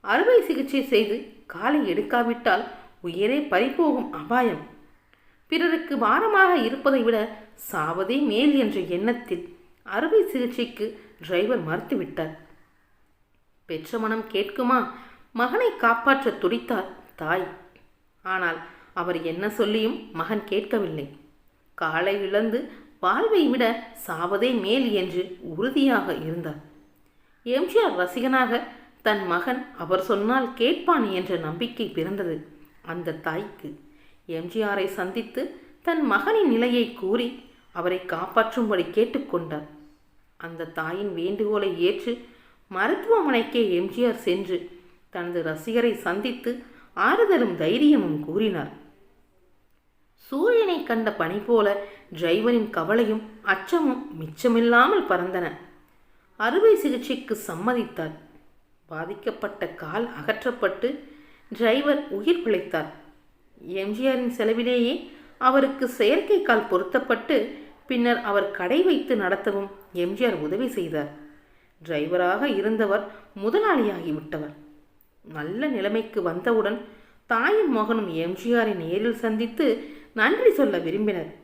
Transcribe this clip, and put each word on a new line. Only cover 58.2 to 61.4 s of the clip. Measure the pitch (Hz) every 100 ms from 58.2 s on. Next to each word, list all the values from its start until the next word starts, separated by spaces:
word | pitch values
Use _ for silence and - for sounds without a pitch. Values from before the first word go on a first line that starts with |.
| - - - _ _ _ _
பாதிக்கப்பட்ட | 160 170 202 240 214 202 - 165
கால் | - 156 196 233
அகற்றப்பட்டு | - 147 214 254 247 190 - 247 285 - - - -